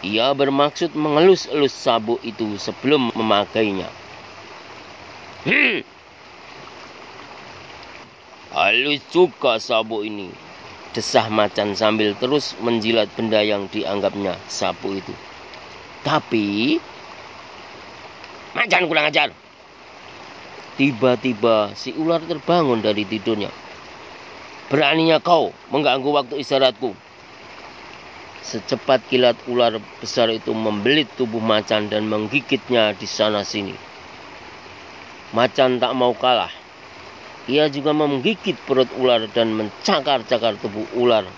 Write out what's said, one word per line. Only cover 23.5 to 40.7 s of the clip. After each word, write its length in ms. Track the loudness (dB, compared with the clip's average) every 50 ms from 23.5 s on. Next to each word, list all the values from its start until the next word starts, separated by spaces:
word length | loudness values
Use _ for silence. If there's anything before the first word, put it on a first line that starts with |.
| -8 -14 -18 -18 -20 -18 -18 -20 -20 -18 -18 -18 -18 -18 -18 -18 -18 -18 -18 -18 -18 -18 -6 -2
"Beraninya 480 | 0 2 2 4 4 4 4 4 4
kau 320 | 4 4 4 4 4 4 0 -4 -10 -12 -2 -2
mengganggu 400 | 2 2 2 2 2 0 2 2
waktu 320 | 2 0 0 -6 -8 -4
istirahatku." 480 | 0 2 4 4 4 2 2 -6 -6 -6 -8 -18 -20 -20 -20 -20 -20 -20 -20 -20 -20 -20 -20 -20 -20 -20 -20 -20 -20 -20 -20 -20 -20 -20 -20 -20 -18 -18 -16 -14
Secepat 560 | -10 -10 -10 -4 -4 -4 -4 2 2 2 2 2 2
kilat 240 | 2 4 4 4 4 2 -4 -2
ular 320 | 2 2 2 2 2 -2 -10 -10 -16
besar 320 | -12 -12 -4 0 2 2 2
itu 240 | 0 -2 -4 -4 -4
membelit 560 | -2 -2 -2 -2 0 2 2 2 2 0 -2 -2
tubuh 240 | -4 -4 -2 -2 -4
macan 480 | 0 2 2 2 2 0 0 0 0 0
dan 160 | -2 -2 -2
menggigitnya 880 | 0 -2 -2 -2 -2 -2 -4 0 0 -2 -2 0 2 2 4 4 2 0
di 160 | -4 -8 -10
sana 320 | -2 0 0 2 2 0
sini. 320 | -2 -4 -6 -6 -6 -6 -10 -12 -16 -18 -20 -20 -20 -20 -20 -20 -20 -20 -20 -20 -20 -20 -20 -20 -20 -20 -20 -18 -18 -20 -20 -20 -20 -20 -20 -20 -18 -4 0
Macan 480 | 2 2 2 4 2 2 2 4 2
tak 80 | 0 0 0
mau 160 | 2 2 2 2
kalah. 400 | 2 2 2 4 2 0 -4 -8 -16 -18 -20 -20 -20 -20 -20 -20 -20 -20 -18 -18 -20 -20 -20 -18 -14 -6 0
Ia 240 | 2 2 2 2 0
juga 240 | -2 -2 0 2
menggigit 560 | 2 2 2 0 0 0 0 -2 0 -2 -4 -4 -4 -2 0
perut 160 | 2 2 2 2 0 0
ular 240 | 2 4 4 4 2 0 0
dan 160 | 2 2 2 2
mencakar-cakar 1040 | -2 -4 -4 -8 -6 -2 0 0 0 2 0 0 0 0 0 -2 2 2 0 -2 -2
tubuh 240 | -6 -8